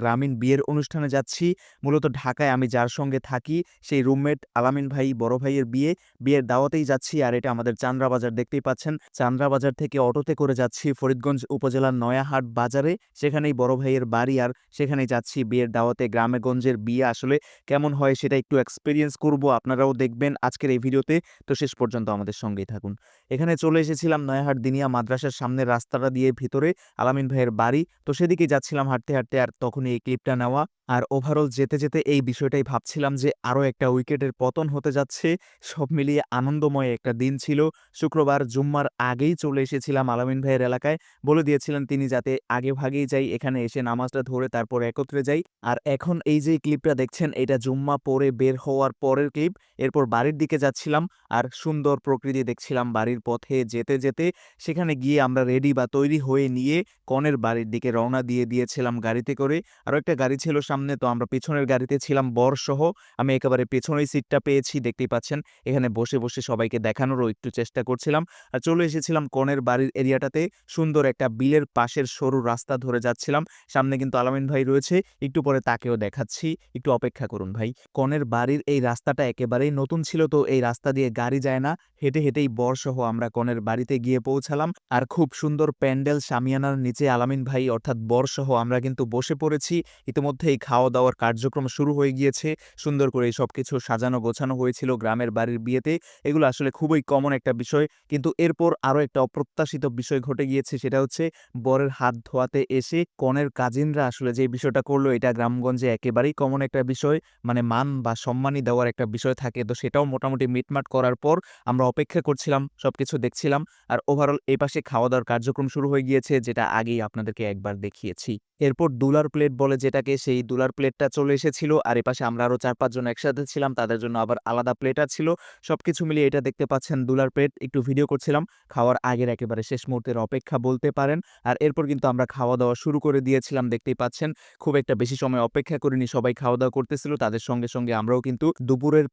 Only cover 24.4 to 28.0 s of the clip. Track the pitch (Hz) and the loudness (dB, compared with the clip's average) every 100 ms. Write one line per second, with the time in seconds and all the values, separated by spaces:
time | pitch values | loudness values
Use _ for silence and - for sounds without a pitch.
24.4 | 143 135 123 135 139 123 113 127 143 - | 0 0 0 0 0 0 0 -2 -4 -4
25.4 | 123 127 123 120 - 131 131 131 131 123 | -4 0 2 0 0 -2 0 2 0 0
26.4 | 127 139 156 180 - - 123 135 135 135 | -2 0 0 -2 -6 -2 0 0 0 0
27.4 | 123 110 117 139 170 _ | 0 2 2 2 -2 _